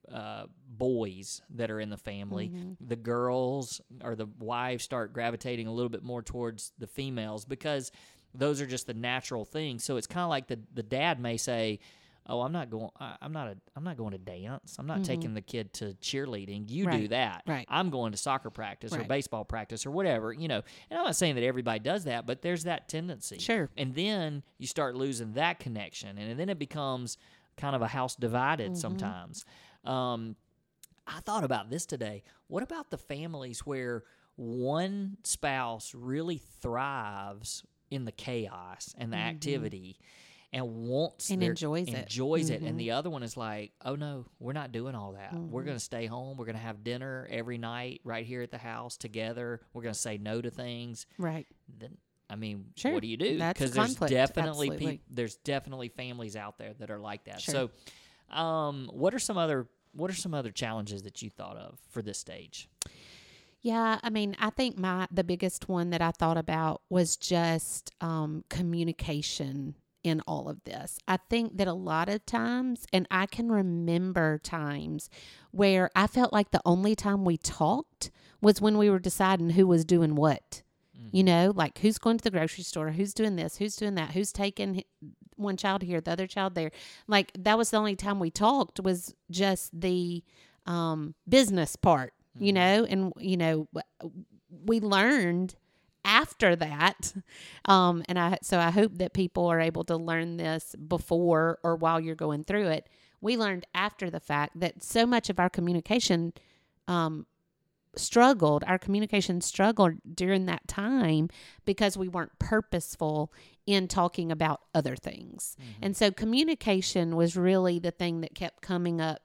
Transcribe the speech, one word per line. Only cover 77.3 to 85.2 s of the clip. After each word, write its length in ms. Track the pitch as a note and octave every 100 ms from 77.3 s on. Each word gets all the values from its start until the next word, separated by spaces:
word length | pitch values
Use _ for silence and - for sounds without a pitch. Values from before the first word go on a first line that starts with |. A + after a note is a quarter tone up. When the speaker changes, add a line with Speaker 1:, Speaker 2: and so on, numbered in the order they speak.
| D#3+
Speaker 2:
talked 720 | - - D#3 A#3+ - _ - _ - _
was 200 | G#3 G3+
when 180 | G#3 G#3
we 120 | G#3
were 80 | F#3+
deciding 520 | F3+ - F#3+ F#3 E3+
who 160 | E3+ F#3+
was 160 | E3+
doing 320 | D#3+ F3 D#3+ D3+
what. 460 | D3+ C3+ _ - _ _ _ - A#2
You 100 | F#3
Speaker 1:
Mm-hmm. 40 | F#3
Speaker 2:
know, 260 | E3+ F#3
like, 240 | G3 D3+ -
who's 200 | G#3 G#3+
going 200 | A3+ A3+
to 60 |
the 80 | A3+
grocery 320 | F#3 D#3+ -
store, 260 | F3 E3+ D#3
who's 240 | D#3+ G3+
doing 220 | - A3 F3+
this, 220 | D#3+ -
who's 180 | G#3 -
doing 180 | G#3
that, 160 | F#3+ D#3
who's 220 | E3 G#3
taking 460 | - G3+ G3 G3 F#3+
h-, 80 | - _ D3+ -